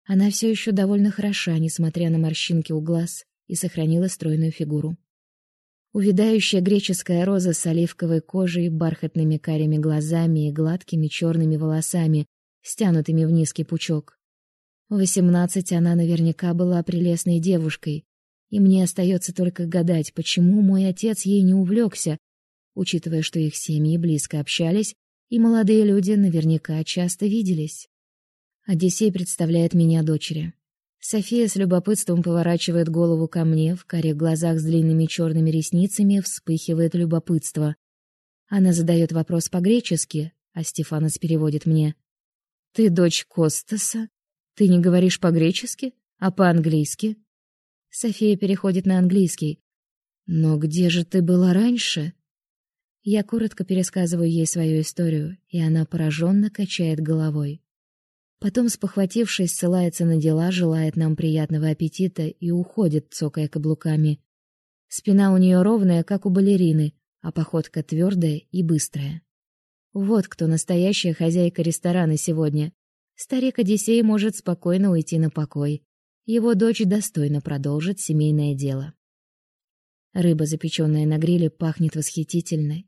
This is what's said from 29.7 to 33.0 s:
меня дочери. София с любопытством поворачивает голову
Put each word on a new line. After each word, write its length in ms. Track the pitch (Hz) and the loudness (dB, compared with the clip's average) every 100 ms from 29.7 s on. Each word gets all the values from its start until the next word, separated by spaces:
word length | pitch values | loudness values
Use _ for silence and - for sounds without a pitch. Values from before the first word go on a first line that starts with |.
меня 280 | 175 165 165 | 4 4 4
дочери. 520 | 156 156 - 156 165 - _ _ _ _ | 2 -2 -4 -8 -10 -12 _ _ _ _
София 440 | - 220 185 240 226 | -6 -4 -2 0 0
с 80 | 196 | 0
любопытством 640 | 196 180 180 214 - 175 | 2 2 2 -2 0 0
поворачивает 680 | 175 170 170 170 - 170 165 | 2 0 2 0 0 0 0
голову 380 | 165 | 2